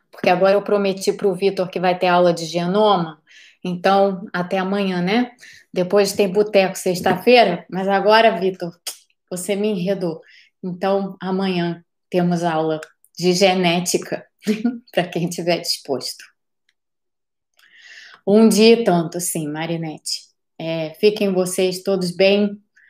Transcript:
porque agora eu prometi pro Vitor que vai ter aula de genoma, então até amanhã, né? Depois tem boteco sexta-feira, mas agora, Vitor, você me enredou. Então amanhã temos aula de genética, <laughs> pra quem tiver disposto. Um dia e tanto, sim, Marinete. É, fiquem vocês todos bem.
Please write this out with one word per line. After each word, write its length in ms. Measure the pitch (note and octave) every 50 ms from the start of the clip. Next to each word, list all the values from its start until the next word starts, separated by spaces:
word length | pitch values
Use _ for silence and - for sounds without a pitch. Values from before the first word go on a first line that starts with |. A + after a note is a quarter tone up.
| _ _
porque 200 | _ - - F#3+
agora 240 | F3+ F3 F#3+ G3 G3
eu 80 | G3+ G3
prometi 500 | - G#3 G3+ G3+ G3 F#3 F#3+ - G3+ F#3+
pro 220 | G3 G#3 G3+ F3+
Vitor 340 | F3+ G3 G3 G3 F#3+ F#3 F3+
que 100 | - F#3
vai 200 | F3 F#3 F3+ F3+
ter 100 | F#3 F3+
aula 240 | F3 F3+ F3+ F3 E3
de 140 | E3 E3
genoma, 760 | D#3+ D#3+ F3 F3 F3 F#3+ G#3 G#3+ G#3 G3+ F3 E3+ D#3+ D#3 - _ _ - - - - _ _ -
então 640 | F3+ F3 F3 F3+ F#3+ G3 G3 G3 G3+ G3 F3+ G3+ - -
até 240 | F3 F3 F3 G3 F#3+
amanhã, 440 | F#3 F#3+ G3 G3+ G3+ F#3+ F#3 F3+ F3
né? 300 | F#3 G#3 A#3+ B3 A#3+ - _ - - - - _ _ -
Depois 420 | F#3 F3+ F3+ G3+ G3+ G3+ F#3+ F#3+
tem 180 | - G3+ F#3+ F3
boteco 460 | G#3 G#3 G#3+ - G3 F#3+ F#3 F#3+ -
sexta-feira, 880 | - F#3 F3+ F3 - F#3+ F#3 F3+ - A#3+ B3 B3 A3 F#3+ F3 F3 - -
mas 180 | - F#3 F#3+
agora, 540 | G3 G3 G3 F#3 G#3 G#3+ A3+ A3+ A3 G3 F3+
Vitor, 340 | F#3 F#3+ F#3+ - F3+ E3+ - _ - - - - _ _ _ _ _ -
você 240 | F#3 F3+ F3+ - G3+
me 140 | G3 G#3 G#3+
enredou. 540 | G#3+ F3+ F3 F#3+ G3 - F#3 E3+ D#3 - - _ - - _ _ _ _ -
Então 540 | F#3 E3+ F3+ G3 F#3+ G3 G3 G3 F#3+ F#3+ -
amanhã 640 | - F#3 F#3 F#3 F#3+ F#3+ F#3 F3 F3 E3+ E3+ E3+ - _ _ _ _ _
temos 340 | - F3+ F3 F3 F3 E3+ F3
aula 380 | E3+ D#3+ D#3 D#3+ D#3+ D#3 D#3 - - _ _ _ _ _
de 200 | - E3 F#3 F3+
genética, 920 | F3 G3 F#3 F3+ F#3+ F3+ E3+ E3+ F3+ F3 - - E3+ - - - - - _ _ _ -
<laughs> 440 | G#3+ G#3+ - A#3 A#3+ C4 A#3+ - _
pra 160 | - F#3 E3+
quem 220 | F3+ - E3+ E3+ F3
tiver 300 | F3 - E3 F3 E3+ D#3+
disposto. 640 | E3 - - - - - C3+ B2 - - - - - - _ _ _ _ _ _ _ _ _ _ _ _ _ _ _ _ _ _ _ _ _ _ _ _ _ _ _ _ _ _ - - - - - - - - - F#3
Um 200 | G3+ A3 A3+ A3
dia 240 | F#3 G3+ A3 A3+ A#3
e 120 | A3+ A#3
tanto, 360 | G#3 F3 F3 D#3+ D#3+ - F3
sim, 260 | F3 - - F3 D#3
Marinete. 760 | D3 D3+ D#3 E3 E3 E3+ E3 E3 D#3 D3+ - - - - - - _ _ _ _ _ _ -
É, 360 | E3 E3 E3 E3 D#3+ D#3 D#3
fiquem 380 | - - G#3 G#3 - G#3 G3 F#3
vocês 520 | F3+ F#3 F3+ - - F#3 F#3 F3+ F3+ -
todos 260 | G3 G3 F#3 F3+ F3
bem. 500 | F3 - F#3+ F#3+ G3+ G3+ G#3 G3+ G3+ - _ _ _ _ _ _